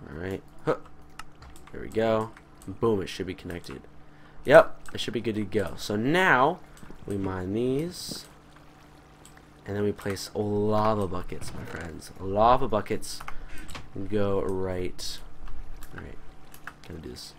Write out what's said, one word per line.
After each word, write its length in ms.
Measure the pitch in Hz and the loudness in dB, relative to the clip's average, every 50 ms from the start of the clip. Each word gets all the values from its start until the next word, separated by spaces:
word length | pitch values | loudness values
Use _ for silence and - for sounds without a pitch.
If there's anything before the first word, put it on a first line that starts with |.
| - - | -16 -14
All 80 | - 78 | -10 -8
right. 240 | 87 95 98 - - - - - - | -6 -6 -6 -6 -8 -10 -14 -6 -2
Huh. 100 | - - - - - - - - - - - - - - - - - - - - - | -2 -2 -2 -2 -14 -16 -16 -16 -18 -14 -14 -14 -14 -14 -16 -18 -18 -16 -18 -18 -14
There 120 | - - - | -12 -10 -10
we 60 | - | -6
go. 420 | 98 107 110 113 110 110 110 110 - - - - - - - - | 0 2 2 4 4 2 2 -2 -6 -14 -20 -20 -20 -16 -12 -10
Boom, 340 | 95 95 - 113 110 98 85 | -6 0 2 2 2 2 0
it 60 | 78 | -2
should 180 | - - 95 | -4 -6 -6
be 80 | 90 92 | -6 -6
connected. 480 | - - 90 85 87 - - - - - - - - - - - - - - - - - | -8 -8 -8 -8 -8 -8 -10 -12 -12 -12 -16 -18 -18 -18 -18 -18 -20 -20 -18 -14 -6 4
Yep, 340 | - 135 160 - - - - - - - | 10 10 10 10 10 4 -6 -6 -6 -4
it 60 | 110 | -4
should 120 | - - 107 | -4 -2 -2
be 80 | 120 | -2
good 140 | 107 113 107 | -2 -2 -2
to 100 | 107 107 | -2 -2
go. 300 | 101 110 107 95 - - | 0 0 0 0 0 -4
So 200 | - - - 104 | -8 -4 -2 0
now 640 | 104 113 131 156 180 185 185 147 123 127 151 180 185 - - - - - - - - - | 0 2 4 4 6 6 8 8 8 8 6 4 2 -6 -16 -18 -16 -16 -14 -14 -12 -8
we 120 | - 101 | -4 -4
mine 360 | 101 95 95 92 92 92 92 101 | -2 -2 -2 -2 -2 -2 -2 0
these, 720 | 110 123 127 131 135 160 175 180 - - - - - - - - - - - - - - - - - - - - - - - - - - - - - - - - - - | 0 0 2 0 0 -2 -4 -6 -10 -10 -10 -10 -10 -12 -16 -18 -20 -20 -20 -20 -20 -20 -20 -20 -20 -20 -20 -20 -20 -20 -20 -20 -20 -20 -20 -20 -20 -20 -20 -20 -18 -10
and 100 | - 101 | -6 -2
then 60 | 101 104 | 0 0
we 80 | 104 | 0
place 400 | 98 - - 104 98 92 - - - | 0 -2 -2 -4 -4 -4 -6 -6 -4
lava 720 | - 107 104 104 104 104 104 107 107 107 110 110 104 101 90 | -2 0 0 2 2 4 4 4 4 4 4 2 2 2 0
buckets, 440 | 92 90 87 - - - - - - | 0 -2 -4 -4 -4 -4 -4 -4 -4
my 120 | - - | -6 -8
friends. 480 | - - - 82 85 78 82 - - - - | -8 -8 -8 -8 -8 -10 -12 -14 -14 -12 -8
Lava 480 | 90 95 98 101 107 117 127 131 139 120 | -6 -2 4 6 8 8 8 8 6 4
buckets 520 | 113 104 98 - 110 90 - - - - - - - - - - - - - - - - - - - 101 98 95 | 4 2 2 2 -2 -2 -2 -4 -6 -8 -6 -2 -2 -2 -2 0 -2 -2 -2 -2 -6 -6 -6 -8 -6 -6 -2 0
go 320 | 104 107 101 101 98 98 - | 2 2 4 4 4 2 2
right. 760 | - 95 92 95 95 92 90 90 92 - - - - - - - - - - - - - - - - - - - - - | 0 0 0 0 0 0 0 -2 -2 -2 -4 -4 -4 -4 -6 -6 -6 -6 -4 0 0 0 0 0 -2 -2 -4 -4 -6 -6
All 80 | - - | -8 -8
right, 120 | - - - - - - - - - - - - - - - - | -8 -8 -8 -8 -8 -8 -10 -14 -14 -14 -14 -14 -14 -16 -14 -14
gonna 140 | - 85 82 | -12 -12 -10
do 100 | 80 69 | -10 -10
this. 240 | 62 - - - - | -12 -12 -12 -14 -14